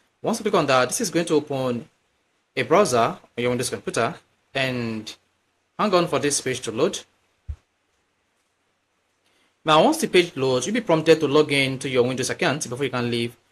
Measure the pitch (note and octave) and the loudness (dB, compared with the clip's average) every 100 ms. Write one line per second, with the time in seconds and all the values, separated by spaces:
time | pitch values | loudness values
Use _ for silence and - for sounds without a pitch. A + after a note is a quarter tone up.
0 | _ _ D#3 A3 G#3+ F#3+ C#3+ B2+ B2 - | _ _ -6 -4 0 0 2 2 2 -2
1 | G#3 E3 E3+ D3+ D3 C3+ C3 A#2+ - _ | -2 -2 0 0 0 -4 -4 -6 -10 _
2 | _ _ _ _ _ C3+ B2+ E3+ F#3 A#2+ | _ _ _ _ _ -6 2 2 4 2
3 | B2 F#3+ _ - B2 B2 - G#2 - B2+ | 0 -2 _ -4 -2 -2 -4 -6 -6 -2
4 | A#2 E3 _ _ _ C3+ C3 B2 A#2 A2 | -4 -4 _ _ _ -4 -4 -4 -6 -8
5 | G#2+ - _ _ _ _ _ - G#3 F3+ | -12 -18 _ _ _ _ _ -4 0 0
6 | E3 C#3+ C#3+ C#3 C3 B2+ - G#2+ - - | 0 0 -2 -2 -4 -6 -6 -2 -2 -4
7 | - _ _ _ - - _ _ _ _ | -16 _ _ _ -16 -16 _ _ _ _
8 | _ _ _ _ _ _ _ _ _ _ | _ _ _ _ _ _ _ _ _ _
9 | _ _ _ _ _ _ D#3 D#3 A3 D#4 | _ _ _ _ _ _ 2 6 6 2
10 | A#3 F#3 E3 C3+ C3 B2+ E3+ A3+ G#3+ D#3+ | 2 2 2 0 0 0 0 -4 0 2
11 | D#3+ D#3 D3 D3+ D3 C#3 C3+ C3 C#3+ B2+ | 4 4 4 2 2 2 0 -2 -2 0
12 | A#2+ B2+ B2 A#2 F3 B2+ A#2+ B2 C3+ B2+ | 0 0 -4 -2 -2 -2 -6 -6 -4 -4
13 | A#2+ A#2 A#2 - _ | -4 -2 -4 -10 _